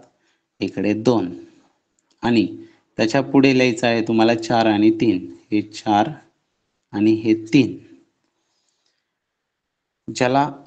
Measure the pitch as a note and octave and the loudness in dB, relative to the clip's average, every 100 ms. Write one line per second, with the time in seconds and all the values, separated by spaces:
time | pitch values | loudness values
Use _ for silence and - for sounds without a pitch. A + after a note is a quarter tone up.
0 | - _ _ _ _ - F#2+ G2 G2+ G#2 | -18 _ _ _ _ -10 -8 -4 -2 0
1 | A#2 A2+ F2+ - - _ _ _ _ _ | 0 0 -2 -8 -18 _ _ _ _ _
2 | _ _ A2+ A#2 F#2 - - _ _ - | _ _ -2 0 0 -4 -18 _ _ -6
3 | A2+ C#3 C3+ C#3 C3+ B2+ B2+ A2+ A#2+ A#2 | -2 -2 0 2 4 4 0 0 0 0
4 | A2 A2+ A2+ A2+ - A#2 A2 G#2 G#2+ A2 | 0 2 2 0 0 0 2 2 2 2
5 | A#2 F#2 - - _ G#2 G2+ - A2 G#2 | 0 -2 -6 -18 _ -6 -6 -8 -2 0
6 | A2+ D3 _ _ _ _ _ _ _ G#2 | 0 -4 _ _ _ _ _ _ _ -2
7 | G#2+ A2 A2+ A2 - D3 - - - - | 2 2 0 -2 2 2 2 -2 -16 -20
8 | _ _ _ _ _ _ _ _ _ _ | _ _ _ _ _ _ _ _ _ _
9 | _ _ _ _ _ _ _ _ _ _ | _ _ _ _ _ _ _ _ _ _
10 | - A2+ B2 C3+ C#3+ C#3 | -12 -4 0 0 -2 -6